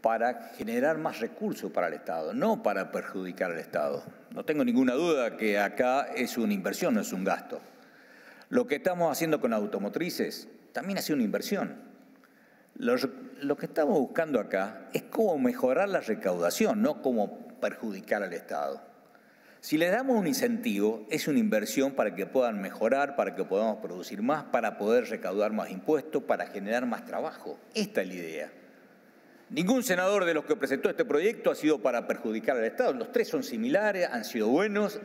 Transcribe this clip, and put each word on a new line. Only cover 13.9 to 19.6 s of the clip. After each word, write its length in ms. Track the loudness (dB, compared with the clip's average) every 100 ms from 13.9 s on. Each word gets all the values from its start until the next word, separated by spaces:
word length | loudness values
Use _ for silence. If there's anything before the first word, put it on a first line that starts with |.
| 2
buscando 400 | 2 0 0 0
acá 500 | 0 -2 -2 -6 -8
es 120 | -8
cómo 340 | -4 0 2 4
mejorar 500 | 2 2 2 2 2
la 120 | 0
recaudación, 840 | -2 -2 0 2 0 2 2 4
no 200 | 2 2
cómo 460 | 0 0 -2 -6 -16 -4
perjudicar 640 | -4 -4 -8 -8 -2 -2
al 120 | -2
Estado. 480 | -6 -6 -4 -4 -6 -12 -20 -20 -20 _ _ -20 -18